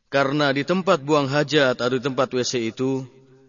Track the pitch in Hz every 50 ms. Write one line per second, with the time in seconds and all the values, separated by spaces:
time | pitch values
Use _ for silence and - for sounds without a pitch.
0 | _ _ - 139 139 135 139 151 147 139 131 143 139 - 180 190 175 196 185 151
1 | 135 143 156 147 139 131 139 147 151 131 143 151 139 127 123 - 117 123 131 131
2 | 117 139 127 131 131 - 127 127 120 - - 123 113 113 107 - 131 131 135 131
3 | 135 127 - - - - - - _